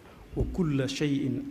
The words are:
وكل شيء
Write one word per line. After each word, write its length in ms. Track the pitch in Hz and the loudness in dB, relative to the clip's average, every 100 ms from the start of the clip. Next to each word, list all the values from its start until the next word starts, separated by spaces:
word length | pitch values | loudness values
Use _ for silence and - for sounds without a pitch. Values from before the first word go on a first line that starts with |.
| - - - - | -20 -20 -8 -4
وكل 520 | - - 160 139 131 | -2 2 2 2 0
شيء 520 | - 151 139 135 - - | 0 2 2 2 0 -2